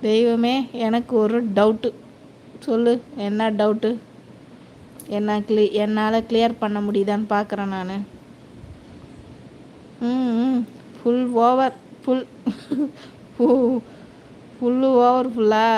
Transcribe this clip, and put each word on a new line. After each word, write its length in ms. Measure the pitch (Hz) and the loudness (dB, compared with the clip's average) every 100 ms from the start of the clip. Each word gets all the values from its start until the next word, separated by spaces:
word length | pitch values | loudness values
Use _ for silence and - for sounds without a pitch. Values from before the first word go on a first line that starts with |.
"தெய்வமே, 680 | 220 220 240 233 233 262 262 | 2 2 2 2 0 0 -4
எனக்கு 440 | 240 226 233 240 240 | -4 -2 -2 0 0
ஒரு 220 | 214 233 233 | 2 0 0
டவுட்டு." 460 | 196 214 220 240 - - - - - - - | 2 2 2 -4 -8 -20 -20 -20 -20 -20 -14
சொல்லு, 420 | - 233 233 240 - - | -4 0 2 0 -4 -10
என்ன 340 | 202 208 220 | -6 -2 -2
டவுட்டு? 400 | 208 208 214 220 233 - - - - - - - - - - - | 0 0 2 -2 -4 -10 -20 -20 -20 -20 -20 -20 -20 -20 -20 -10
என்ன 320 | 208 214 208 | -6 -2 -2
க்ளி-, 320 | 202 220 208 | 0 2 2
என்னால 500 | 208 208 214 214 226 | 2 -2 0 0 0
கிளியர் 380 | 226 226 233 233 | 0 0 0 0
பண்ண 220 | 214 208 | -4 -2
முடியுதான்னு 440 | 208 208 196 208 214 | -2 -2 0 -2 0
பார்க்குறேன் 440 | 208 208 202 196 190 | -2 -2 -4 -6 -6
நானு. 220 | 185 196 202 - - - - - - - - - - - - - - - - - - - | -6 -8 -10 -14 -20 -20 -20 -20 -20 -20 -20 -20 -20 -20 -20 -20 -20 -20 -20 -20 -20 -8
ம், 320 | 240 254 254 226 | -4 -2 0 0
ம். 260 | 254 254 226 - - - | 0 0 -4 -10 -20 -6
ஃபுல் 300 | - 247 254 | 0 0 0
ஓவர், 440 | 240 233 254 262 247 - - | 2 4 4 0 -2 -20 -12
ஃபுல். 240 | - 262 - - - | -2 -2 -2 -8 -6
<laughs> 480 | - - 262 285 - - - - - | -6 -6 -4 -4 -6 -20 -20 -20 0
ஓ, 420 | 240 254 240 254 - - - - - - - - | 2 4 2 0 -6 -20 -20 -20 -20 -20 -20 -6
ஃபுல்லு 260 | 247 247 269 | -2 2 4
ஓவர் 440 | 254 247 254 254 | 4 4 4 0
ஃபுல்லா? 380 | 233 214 214 226 | 0 2 2 2